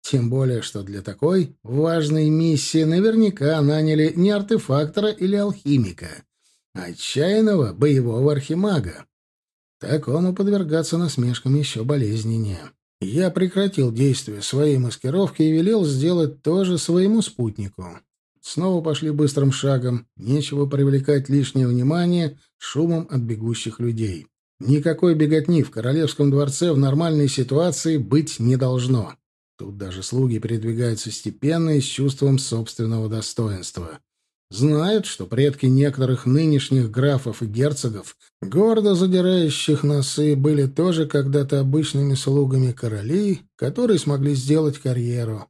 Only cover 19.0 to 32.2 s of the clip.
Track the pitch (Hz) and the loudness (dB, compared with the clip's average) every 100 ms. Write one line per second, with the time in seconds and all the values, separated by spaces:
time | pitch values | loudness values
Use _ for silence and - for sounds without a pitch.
19 | 160 147 151 143 139 135 139 135 123 120 | -2 0 0 2 2 2 0 0 0 -4
20 | - _ 95 143 143 143 143 139 139 139 | -8 _ -2 -2 0 -2 -2 2 2 2
21 | 135 143 135 143 135 135 127 123 127 165 | 2 0 2 0 2 0 2 2 2 2
22 | 175 175 160 135 _ _ - 135 170 165 | 2 2 -2 -6 _ _ -8 -2 0 0
23 | 170 135 117 110 113 113 113 110 120 113 | -2 -4 -4 -4 -4 -4 -6 -6 -4 -2
24 | 110 87 71 _ _ _ - 147 156 160 | -4 -6 -12 _ _ _ 0 2 2 2
25 | 180 160 151 156 147 170 123 - 117 147 | 2 4 4 2 2 2 0 -2 -2 0
26 | 151 - 143 139 143 139 175 143 139 139 | -2 2 2 2 0 0 0 2 2 2
27 | 170 156 143 135 127 135 175 147 165 156 | 2 2 2 0 0 2 2 0 0 -2
28 | 101 139 151 - 117 127 127 127 123 127 | 2 0 0 -2 0 2 0 -2 0 0
29 | 90 - _ _ _ _ 98 98 98 92 | -2 -12 _ _ _ _ -16 -12 -12 -10
30 | 92 123 131 110 110 113 113 113 120 110 | -6 -2 0 -2 -4 -4 -4 -2 -2 -2
31 | - - 107 - 139 165 165 151 135 - | -8 -8 -10 -4 -2 0 2 0 0 -2
32 | 139 135 | -4 0